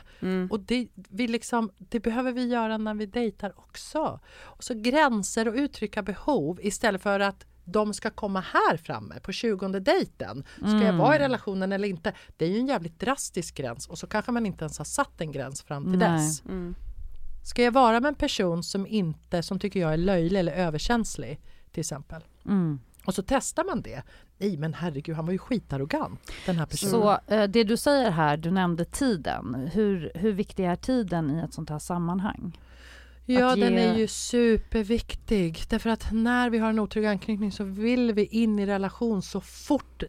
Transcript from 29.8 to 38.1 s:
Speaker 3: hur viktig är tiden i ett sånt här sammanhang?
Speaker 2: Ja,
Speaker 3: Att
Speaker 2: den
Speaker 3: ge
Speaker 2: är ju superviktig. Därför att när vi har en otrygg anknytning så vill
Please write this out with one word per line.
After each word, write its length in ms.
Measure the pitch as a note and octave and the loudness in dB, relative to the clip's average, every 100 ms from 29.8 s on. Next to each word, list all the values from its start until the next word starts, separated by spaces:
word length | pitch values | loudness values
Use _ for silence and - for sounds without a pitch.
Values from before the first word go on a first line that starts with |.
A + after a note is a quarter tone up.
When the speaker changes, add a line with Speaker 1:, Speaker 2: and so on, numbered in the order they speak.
| G#3 F#3+ D3+ - | 2 0 -4 -2
Speaker 3:
hur 160 | G#3+ | 0
viktig 320 | F#3+ G3+ - F3+ | 0 -4 -2 -2
är 100 | F3+ | 0
tiden 540 | - B3+ G3 E3+ D3+ | 0 0 0 0 0
i 80 | D#3+ | -2
ett 140 | E3 | -4
sånt 160 | - D#3 | -8 -8
här 100 | D3+ | -8
sammanhang? 800 | - F3 E3+ F#3 G3+ - F3 - - - - - - - - | -4 -2 0 -2 -2 -4 -10 -12 -20 -20 -20 -20 -20 -12 2
Speaker 2:
Ja, 280 | B3 B3 | 4 6
Speaker 3:
Att 60 | A#3+ | 6
Speaker 2:
den 140 | G3+ | 4
Speaker 3:
ge 60 | A#3 | 6
Speaker 2:
är 160 | A3+ A3+ | 4 4
ju 120 | G#3+ | 2
superviktig. 1500 | - - A#3+ A#3 G#3+ - A3+ G3+ A#3 - - - G#3+ E3+ D#3+ - | -2 0 4 4 4 2 -2 0 0 -2 -8 0 2 2 -2 -4
Därför 200 | A3 A#3 | -2 0
att 220 | A3 - | -2 0
när 380 | A3 A3+ B3 B3 | 0 2 2 2
vi 80 | A3+ | 2
har 120 | A3 | 2
en 100 | A3 | 0
otrygg 260 | G3+ A3 G#3+ | 0 0 0
anknytning 460 | G3 - G#3 G#3 | 0 -2 -2 -2
så 120 | - | -4
vill 500 | G3 F#3+ A3 B3+ A#3+ | -6 -2 2 4 4